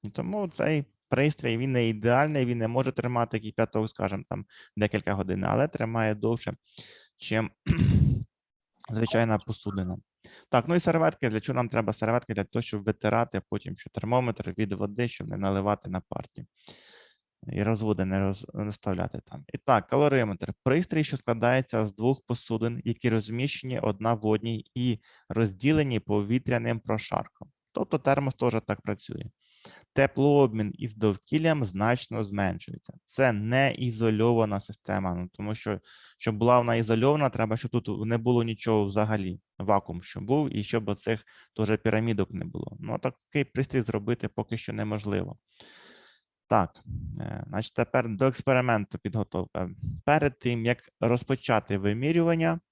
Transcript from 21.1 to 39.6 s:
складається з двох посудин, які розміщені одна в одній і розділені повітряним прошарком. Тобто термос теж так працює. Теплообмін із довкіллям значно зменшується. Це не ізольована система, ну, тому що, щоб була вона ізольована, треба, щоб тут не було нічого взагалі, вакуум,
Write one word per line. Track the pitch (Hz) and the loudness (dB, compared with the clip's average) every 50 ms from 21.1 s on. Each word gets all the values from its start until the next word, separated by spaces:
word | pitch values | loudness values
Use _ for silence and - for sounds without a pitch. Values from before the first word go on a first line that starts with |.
| - | -4
складається | 131 _ - 117 117 110 120 127 131 131 - - 113 110 | -6 _ -4 -2 2 2 2 2 2 0 0 -2 -2 -2
з | 104 95 | -2 -2
двох | - 110 123 135 - _ | 0 0 0 0 0 _
посудин, | _ 120 - - - 117 110 113 117 117 120 - | _ -6 -6 -4 -4 -2 -2 0 -2 -4 -4 -4
які | 120 117 - - 123 | -4 -6 -2 0 2
розміщені | 110 113 107 110 110 120 127 143 - - - 131 127 120 | 2 2 0 -2 -4 -4 -4 -4 -4 -6 -8 -6 -4 -2
одна | - 110 104 98 107 113 117 | 0 0 -2 0 0 0 0
в | 107 107 | 2 2
одній | 107 107 107 110 117 117 107 - _ _ | 2 2 2 0 -4 -6 -6 -8 _ _
і | 123 123 127 117 110 _ _ - _ _ _ | -2 0 0 0 -2 _ _ -20 _ _ _
розділені | - 113 117 107 98 92 - 139 156 156 151 139 120 110 | 0 0 0 0 0 0 0 2 4 4 2 2 0 -2
повітряним | - - 101 104 104 101 117 127 - - 127 117 117 117 117 113 | 0 2 0 0 2 2 0 0 2 2 0 0 0 0 -2 -4
прошарком. | - - 110 110 - - - - - - _ _ - - _ _ _ _ _ | -2 -2 -4 -4 -2 -2 -2 -2 -2 -4 _ _ -20 -20 _ _ _ _ _
Тобто | - - - - 147 | -4 -2 -2 -2 0
термос | - 135 139 139 143 135 127 | 2 2 2 2 2 -2 -2
теж | _ 120 123 113 113 - | _ 0 0 0 0 -2
так | - 104 - | -2 -6 -4
працює. | - - 104 - - - - - - - _ _ _ _ _ _ _ - - - _ _ _ | -4 -6 -6 -6 -8 -12 -12 -10 -12 -12 _ _ _ _ _ _ _ -20 -20 -20 _ _ _
Теплообмін | - 135 139 - - 135 147 143 143 139 123 107 110 107 104 - - | 2 2 2 4 2 4 6 6 6 6 6 4 0 -2 -4 -4 -8
із | - 117 107 | -10 -10 -4
довкіллям | 110 110 107 98 95 _ _ - 156 160 165 156 147 127 | 2 2 2 2 2 _ _ -2 0 2 2 2 2 0
значно | 95 90 95 104 113 123 123 - - 113 110 110 | -4 0 0 2 2 2 2 -2 -8 -4 -4 -4
зменшується. | 98 101 104 98 92 92 - - - - - _ - - - _ | -4 -2 0 0 0 -2 -4 -8 -14 -16 -16 _ -20 -20 -20 _
Це | _ - - 135 127 113 | _ 0 2 2 2 2
не | 104 104 110 120 131 139 135 - | 2 0 0 2 2 2 2 0
ізольована | - 127 123 113 110 113 113 110 104 113 117 120 113 113 107 101 98 | -2 -4 -4 -2 0 2 2 4 4 4 4 6 4 2 2 0 -4
система, | - - - _ _ - 98 98 95 92 87 | -6 -8 -18 _ _ -4 -2 -2 0 -2 -2
ну, | 87 90 90 _ | -4 -6 -8 _
тому | - 101 104 107 | -8 -6 -6 -6
що, | 110 - 113 104 92 _ _ - - - - _ _ | -6 -4 -4 -4 -4 _ _ -20 -20 -20 -20 _ _
щоб | - 117 110 | -4 -4 -2
була | 104 113 120 123 123 | 2 4 6 6 6
вона | 120 120 117 | 4 4 0
ізольована, | 113 113 107 113 113 113 139 147 151 143 131 | 0 2 2 2 4 4 4 4 4 2 0
треба, | - - 113 107 110 | 0 0 -2 0 0
щоб | 113 - 117 | -4 -4 -2
тут | - 120 104 - 104 98 107 | -2 -2 -2 -2 -6 -4 -2
не | 110 117 117 | -2 -2 0
було | 113 123 123 120 117 | 2 2 2 2 2
нічого | 117 113 107 - 117 110 107 104 | 0 -4 -4 0 2 4 4 4
взагалі, | 98 98 107 107 107 110 104 95 92 90 - _ _ _ | 2 2 0 2 2 0 -2 -2 -4 -6 -8 _ _ _
вакуум, | _ | _